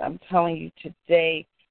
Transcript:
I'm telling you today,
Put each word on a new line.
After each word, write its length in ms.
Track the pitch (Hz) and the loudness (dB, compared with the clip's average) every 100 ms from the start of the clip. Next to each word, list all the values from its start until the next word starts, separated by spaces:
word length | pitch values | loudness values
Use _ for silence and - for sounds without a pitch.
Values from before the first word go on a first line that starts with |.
I'm 160 | - 175 - | -8 -8 -2
telling 260 | 185 170 160 | 0 0 -2
you 140 | 160 - | -8 -14
today, 640 | - - - 170 165 160 160 _ _ | -18 -18 2 2 4 -2 -10 _ _